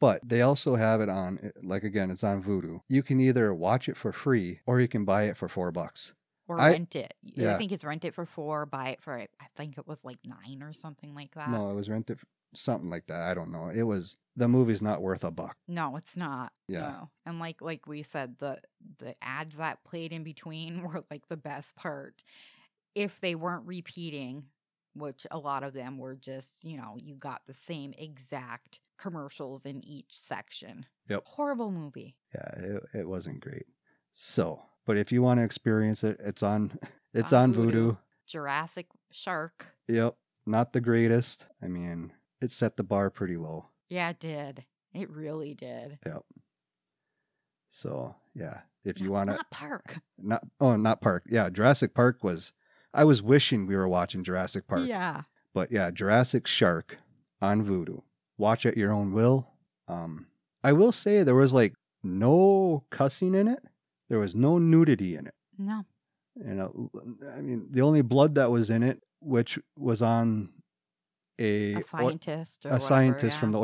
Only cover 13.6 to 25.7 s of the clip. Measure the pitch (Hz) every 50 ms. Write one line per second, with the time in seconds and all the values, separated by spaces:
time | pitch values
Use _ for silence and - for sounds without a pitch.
13.6 | 82 85 85 113 117 113 104 95 85 - - _ _ _ _ 127 123 120 123 131
14.6 | 127 113 107 95 104 107 101 76 92 95 95 - - 87 82 82 80 - - -
15.6 | _ - 175 170 160 139 131 156 - - - 175 175 147 139 127 123 - - _
16.6 | _ - 190 165 160 147 139 - 165 147 _ _ _ 165 170 165 165 165 165 -
17.6 | - 165 160 135 - 151 147 151 147 - - 151 135 123 120 - 139 143 - -
18.6 | - _ _ _ - - 147 - - 127 - - 117 123 131 147 160 156 147 147
19.6 | 160 156 - - _ _ - 170 165 160 165 165 156 160 147 - - 160 156 160
20.6 | 165 165 165 180 175 170 156 165 - _ 151 147 - - 165 156 - 151 143 143
21.6 | 143 - _ - - 170 147 139 139 135 - _ _ _ _ - - - _ _
22.6 | _ _ _ _ _ _ _ 208 208 196 - _ - 180 170 160 160 175 175 165
23.6 | 113 175 185 175 170 - - 175 170 160 147 143 135 123 131 147 139 - _ _
24.6 | _ _ _ _ _ _ - 147 147 143 135 - - - - 160 143 143 139 135
25.6 | 139 139